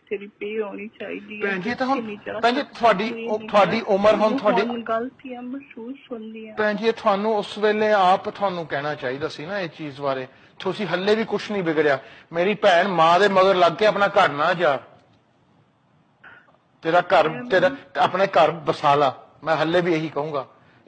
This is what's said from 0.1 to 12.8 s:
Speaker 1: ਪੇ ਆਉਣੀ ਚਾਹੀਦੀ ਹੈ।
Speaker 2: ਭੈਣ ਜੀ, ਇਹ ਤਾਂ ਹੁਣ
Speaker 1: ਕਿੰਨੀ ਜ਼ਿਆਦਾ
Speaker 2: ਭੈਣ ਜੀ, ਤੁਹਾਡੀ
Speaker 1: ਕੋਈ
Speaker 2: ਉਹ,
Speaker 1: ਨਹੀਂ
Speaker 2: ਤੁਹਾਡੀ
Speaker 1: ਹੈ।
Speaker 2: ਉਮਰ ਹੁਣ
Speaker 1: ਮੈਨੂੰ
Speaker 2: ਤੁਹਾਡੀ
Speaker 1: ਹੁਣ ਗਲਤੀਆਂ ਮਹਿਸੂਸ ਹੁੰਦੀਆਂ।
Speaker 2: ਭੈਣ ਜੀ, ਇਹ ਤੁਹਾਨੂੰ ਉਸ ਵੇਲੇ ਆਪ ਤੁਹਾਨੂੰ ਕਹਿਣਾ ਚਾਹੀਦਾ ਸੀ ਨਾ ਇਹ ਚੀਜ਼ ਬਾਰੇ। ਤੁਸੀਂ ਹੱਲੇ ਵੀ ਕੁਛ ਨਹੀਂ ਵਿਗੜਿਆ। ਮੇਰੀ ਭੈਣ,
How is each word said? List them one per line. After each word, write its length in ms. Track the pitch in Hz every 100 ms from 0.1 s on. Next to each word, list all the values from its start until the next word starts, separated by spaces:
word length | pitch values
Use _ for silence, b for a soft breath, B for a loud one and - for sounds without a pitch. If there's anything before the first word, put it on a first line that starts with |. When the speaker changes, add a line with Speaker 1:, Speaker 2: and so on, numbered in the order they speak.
| 196 202
Speaker 1:
ਪੇ 340 | - 208 220
ਆਉਣੀ 260 | 202 202 214
ਚਾਹੀਦੀ 540 | - 196 180 208 208
ਹੈ। 100 | 202
Speaker 2:
ਭੈਣ 80 | 190
ਜੀ, 100 | 196
ਇਹ 60 | 247
ਤਾਂ 120 | 254
ਹੁਣ 80 | 269
Speaker 1:
ਕਿੰਨੀ 200 | 220 208
ਜ਼ਿਆਦਾ 240 | 202 208
Speaker 2:
ਭੈਣ 140 | 233
ਜੀ, 100 | 262
ਤੁਹਾਡੀ 460 | - - 226 190 220
Speaker 1:
ਕੋਈ 180 | 233 226
Speaker 2:
ਉਹ, 120 | 214
Speaker 1:
ਨਹੀਂ 100 | -
Speaker 2:
ਤੁਹਾਡੀ 280 | 208 185 226
Speaker 1:
ਹੈ। 60 |
Speaker 2:
ਉਮਰ 300 | - 196 208
ਹੁਣ 80 | 208
Speaker 1:
ਮੈਨੂੰ 180 | 220 269
Speaker 2:
ਤੁਹਾਡੀ 220 | 208 240
Speaker 1:
ਹੁਣ 220 | 233 240
ਗਲਤੀਆਂ 580 | 226 226 254 - 262 247
ਮਹਿਸੂਸ 560 | 247 277 277 - 226 277 -
ਹੁੰਦੀਆਂ। 440 | 226 220 220 220 214
Speaker 2:
ਭੈਣ 200 | 214 202
ਜੀ, 120 | 226
ਇਹ 60 |
ਤੁਹਾਨੂੰ 440 | 226 220 196 220 208
ਉਸ 200 | 185 208
ਵੇਲੇ 340 | 214 214 214
ਆਪ 380 | 208 180 190 208
ਤੁਹਾਨੂੰ 360 | 202 202 175 156
ਕਹਿਣਾ 300 | 143 147 143
ਚਾਹੀਦਾ 320 | 127 135 147
ਸੀ 180 | - 151
ਨਾ 140 | 202
ਇਹ 100 | 170
ਚੀਜ਼ 320 | - 151 135
ਬਾਰੇ। 260 | 143 131 127 b b -
ਤੁਸੀਂ 280 | 190 180 185
ਹੱਲੇ 280 | 175 196 220
ਵੀ 80 |
ਕੁਛ 280 | 226 208 -
ਨਹੀਂ 120 | 208
ਵਿਗੜਿਆ। 360 | 165 156 151 135 B B B
ਮੇਰੀ 200 | 165 185
ਭੈਣ, 340 | 208 202 170